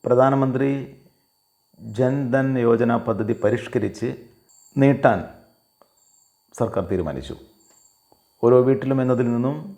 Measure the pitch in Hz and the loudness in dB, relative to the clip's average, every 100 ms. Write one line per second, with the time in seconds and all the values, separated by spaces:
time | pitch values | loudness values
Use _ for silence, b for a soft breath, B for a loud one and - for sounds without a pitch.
0 | 123 123 131 139 135 131 139 139 - - | 2 4 4 2 0 0 -2 -4 -8 -18
1 | _ _ _ _ _ _ _ _ 113 107 | _ _ _ _ _ _ _ _ -12 -2
2 | 127 139 131 135 135 131 117 117 117 117 | 0 0 0 0 0 0 2 2 2 0
3 | - 104 110 107 127 113 - 123 104 - | -2 -4 -4 -2 0 -2 -2 -4 -4 -6
4 | 120 131 - _ _ _ _ - 139 131 | -8 -8 -18 _ _ _ _ 2 2 4
5 | 131 95 - - _ _ _ _ _ _ | 2 2 -4 -18 _ _ _ _ _ _
6 | _ _ _ _ _ - 113 113 92 92 | _ _ _ _ _ -6 -4 -2 -2 -4
7 | 76 65 - - - _ _ _ _ _ | -4 -8 -12 -16 -18 _ _ _ _ _
8 | _ _ _ _ 117 127 127 135 131 135 | _ _ _ _ 4 6 4 0 0 -2
9 | 127 127 120 117 127 151 190 | 0 0 0 0 -2 -6 -12